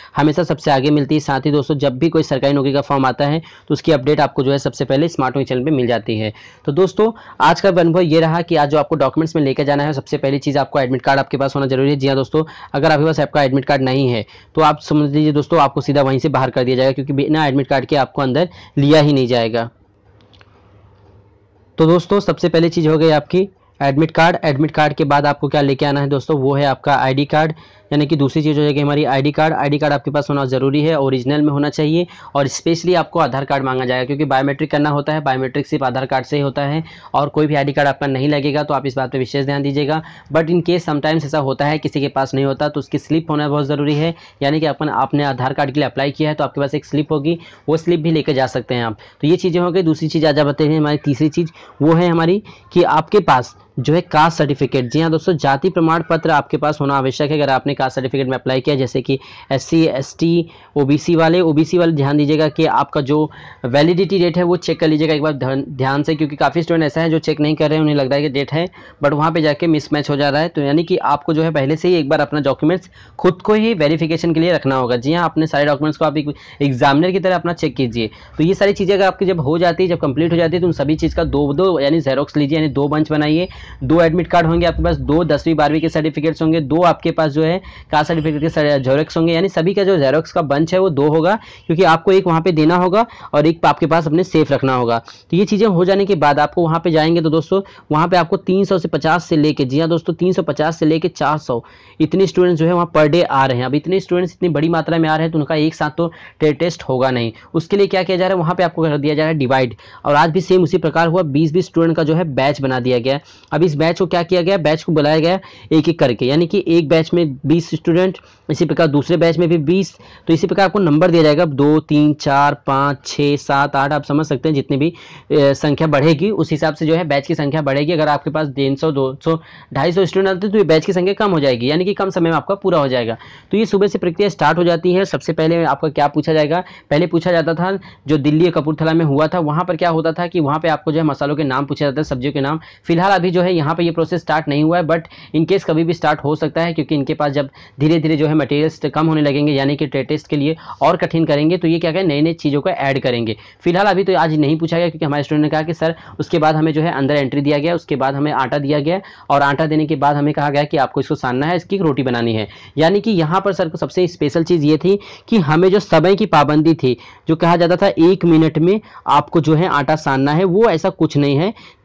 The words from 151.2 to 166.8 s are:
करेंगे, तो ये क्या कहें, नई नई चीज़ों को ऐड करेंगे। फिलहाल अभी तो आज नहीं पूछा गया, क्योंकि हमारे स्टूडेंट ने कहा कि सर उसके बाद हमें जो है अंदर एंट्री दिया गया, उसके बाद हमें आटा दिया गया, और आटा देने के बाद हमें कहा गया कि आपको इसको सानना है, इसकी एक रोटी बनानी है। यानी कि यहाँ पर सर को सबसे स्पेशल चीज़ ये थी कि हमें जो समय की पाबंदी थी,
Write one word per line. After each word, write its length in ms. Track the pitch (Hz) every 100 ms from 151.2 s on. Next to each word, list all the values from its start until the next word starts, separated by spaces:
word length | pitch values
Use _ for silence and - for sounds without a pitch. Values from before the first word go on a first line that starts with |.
करेंगे, 320 | 165 143 156 180
तो 100 | 165
ये 100 | 165
क्या 140 | 165
कहें, 120 | 160
नई 180 | 190 143
नई 100 | 160
चीज़ों 260 | 165 151 143
को 100 | 185
ऐड 280 | 175 139 135
करेंगे। 360 | 135 120 113 107 - -
फिलहाल 260 | 170 175 208
अभी 180 | 185
तो 120 | 196 180
आज 160 | 160
नहीं 240 | 156 143 160
पूछा 200 | 165 165
गया, 100 | 175
क्योंकि 160 | 160
हमारे 180 | 156 147
स्टूडेंट 200 | 143 151
ने 60 | 151
कहा 140 | 156
कि 120 | 156
सर 200 | 160 160 165 - -
उसके 180 | - 175
बाद 180 | 156 156
हमें 160 | 160
जो 100 | 151
है 100 | 160
अंदर 240 | 135 139 147
एंट्री 240 | 131 143
दिया 180 | 139 147
गया, 160 | 156
उसके 220 | 170 - 139
बाद 180 | 131
हमें 160 | 139 147
आटा 260 | 131 127 147
दिया 200 | 139 147
गया, 200 | 143 185 - - -
और 120 | 143
आटा 240 | 139 139 160
देने 200 | 156 151
के 100 | 151
बाद 200 | 143 147
हमें 160 | 147
कहा 160 | 147 147
गया 140 | 143
कि 120 | 147 156
आपको 240 | 127 -
इसको 140 | 131
सानना 320 | 151 127 123 151
है, 100 | 180
इसकी 200 | - 196
एक 60 |
रोटी 200 | 165 139
बनानी 320 | 131 120 117
है। 120 | 110 104 - - 135
यानी 220 | 160 202
कि 100 | 214
यहाँ 300 | 196 156 185
पर 120 | 202
सर 160 | 180 170
को 100 | 156
सबसे 280 | 147 - 180
स्पेशल 360 | - 151 170
चीज़ 200 | 160 175
ये 120 | 143 156
थी 200 | 170 202 - - -
कि 100 | 226
हमें 280 | 143 156 185
जो 100 | 202
समय 360 | - 165 165 196
की 100 | 214
पाबंदी 460 | 151 147 151 156
थी, 220 | 160